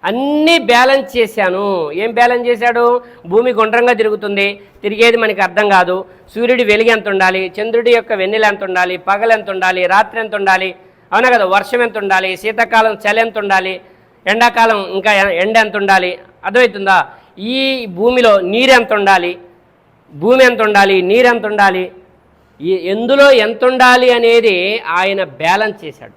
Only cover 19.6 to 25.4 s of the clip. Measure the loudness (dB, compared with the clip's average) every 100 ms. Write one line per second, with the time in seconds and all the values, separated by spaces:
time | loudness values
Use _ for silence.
19.6 | _ _ _ _ _ -6 0 4 4 2
20.6 | 0 2 2 2 2 2 2 0 -4 0
21.6 | 0 0 -8 -12 _ _ _ _ _ _
22.6 | -4 -4 -2 -4 0 4 6 6 2 0
23.6 | 0 4 4 4 4 2 4 4 2 0
24.6 | -2 -6 -4 -4 -2 -4 -6 -6